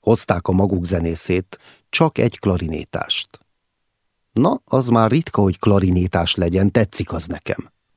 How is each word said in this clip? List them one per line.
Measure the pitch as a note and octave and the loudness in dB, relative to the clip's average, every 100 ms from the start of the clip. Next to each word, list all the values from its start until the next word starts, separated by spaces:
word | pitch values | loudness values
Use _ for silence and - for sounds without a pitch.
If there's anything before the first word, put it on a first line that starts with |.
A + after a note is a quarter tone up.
Hozták | - A2+ - F2+ - | 0 0 0 -4 0
a | |
maguk | F#2 G2 F#2 | 2 2 0
zenészét, | F2 F2+ E2+ E2 - F#2 F#2 - - - _ | -2 -2 -2 -4 -2 -2 -4 -12 -20 -20 _
csak | - D#3+ - | 0 0 2
egy | A#2+ - | -2 0
klarinétást. | G#2 F2+ F2 D#2 - - - - - - _ _ _ _ _ _ _ _ _ | -2 -2 -2 -6 -8 -8 -6 -8 -10 -16 _ _ _ _ _ _ _ _ _
Na, | - C3+ C4+ | 0 0 0
az | - B2+ B2 | -2 -2 2
már | A#2 A2+ | 2 4
ritka, | C3 E3 - | 2 0 0
hogy | G2 F2+ | 0 2
klarinétás | - G2+ F#2 F2+ F2+ F#2 E2+ | 2 2 4 2 2 0 -2
legyen, | - F2 F2+ G2 | -2 0 2 2
tetszik | A#2+ G#2+ - - | 2 0 -2 -6
az | - - | -6 -8
nekem. | - - - - _ _ | -8 -8 -8 -10 _ _